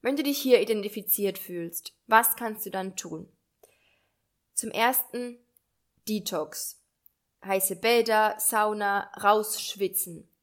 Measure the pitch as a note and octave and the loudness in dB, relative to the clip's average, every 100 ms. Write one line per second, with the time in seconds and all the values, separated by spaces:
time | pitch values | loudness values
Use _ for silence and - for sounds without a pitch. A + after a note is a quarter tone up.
0 | A#3+ C#4+ C#4+ C#4 C4 A#3 G#3 G#3+ G3+ G#3 | -2 -2 0 0 6 6 6 0 -2 -6
1 | G3 - G3 F#3+ - F3 E3+ - - _ | -4 0 0 -2 -10 -8 -8 -10 -14 _
2 | - A3 A#3 - A#3 G#3+ - F#3+ F#3+ F#3+ | 4 4 4 -2 -6 -8 -8 -6 -6 -8
3 | E3 D#3+ F#3 _ _ _ - _ _ _ | -10 -12 -12 _ _ _ -20 _ _ _
4 | _ _ _ _ _ - A3 - A#3 C4 | _ _ _ _ _ -8 -6 0 2 2
5 | - A#3+ B3 A#3+ _ _ _ _ _ _ | -2 -8 -8 -12 _ _ _ _ _ _
6 | - G#3+ - E3+ D#3 - - - _ _ | -6 -4 -4 -4 -6 -8 -10 -12 _ _
7 | _ _ _ _ F#3+ F#3+ F#3+ F3+ A3+ A#3+ | _ _ _ _ -2 0 0 0 2 4
8 | A3 G#3+ G#3+ G#3 - A3 G#3+ G#3+ G3+ G3+ | 4 4 4 2 -2 2 0 0 0 -2
9 | - - G3+ G#3+ G#3+ - - G3 F#3+ F#3+ | -4 0 4 4 2 -6 -6 -4 -2 -2
10 | - E3 - _ | -6 -10 -18 _